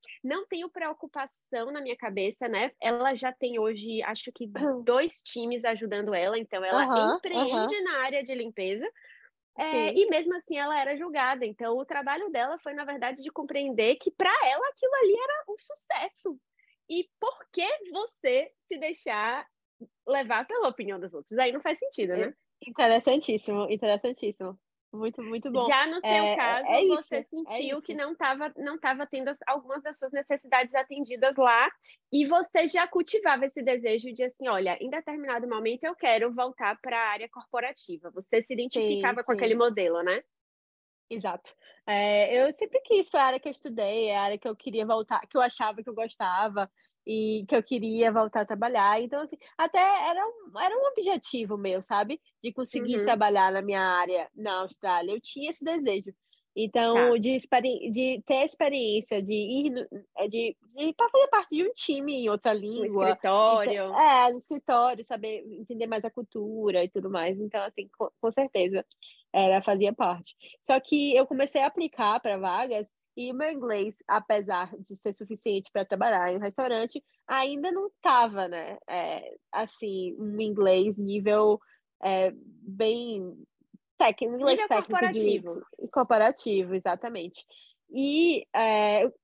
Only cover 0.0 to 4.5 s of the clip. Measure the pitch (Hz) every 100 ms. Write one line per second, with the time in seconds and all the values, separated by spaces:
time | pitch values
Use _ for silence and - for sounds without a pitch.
0 | - - 262 339 381 349 339 349 320 311
1 | 302 294 269 _ - 240 233 294 254 247
2 | 226 196 196 - 240 202 254 - 226 240
3 | 269 262 254 254 247 233 214 214 220 220
4 | - 220 - - 220